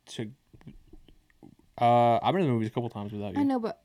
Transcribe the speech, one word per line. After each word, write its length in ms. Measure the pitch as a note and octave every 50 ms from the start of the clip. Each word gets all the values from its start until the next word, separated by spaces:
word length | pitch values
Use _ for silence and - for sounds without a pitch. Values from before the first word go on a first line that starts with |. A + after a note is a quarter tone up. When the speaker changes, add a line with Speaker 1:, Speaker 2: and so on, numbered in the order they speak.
| _ -
Speaker 1:
To, 200 | - - A#2+ G#2+ C3 _ _ _ _ - - - - - - - - - - - - _ _ _ _ _ - - - _ _ _ - -
uh, 380 | B2 A#2+ A#2+ A#2+ A#2+ A#2 A#2 - -
I've 100 | A2+ C#3+
been 80 | F#3+ F#3
to 40 |
the 60 | C#3 A#2+
movies 160 | A2+ A2 A2
a 20 |
couple 180 | - B2+ A#2+ A#2
times 240 | - G#2+ G2+ G2+ B2
without 220 | G#2 G#2 G#2 -
you. 60 | C#4
Speaker 2:
I 20 | C#4+
know, 160 | C#4 C4+ B3
but, 220 | A3+ G#3+ - _ _